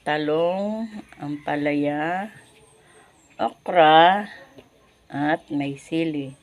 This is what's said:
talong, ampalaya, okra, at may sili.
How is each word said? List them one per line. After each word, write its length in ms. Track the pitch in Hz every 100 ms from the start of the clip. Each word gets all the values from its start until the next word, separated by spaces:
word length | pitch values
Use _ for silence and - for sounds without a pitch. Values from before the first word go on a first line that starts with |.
talong, 880 | - 151 151 156 170 185 202 220 226 214 - -
ampalaya, 1120 | 147 147 147 147 147 147 143 147 156 185 208 - - _ - _ _ - _ _ _ _
okra, 880 | 110 - - 185 156 160 170 196 208 - - - - _ _ _ _
at 320 | 139 147 165 -
may 240 | 147 139 139
sili. 560 | - 165 165 147 135 135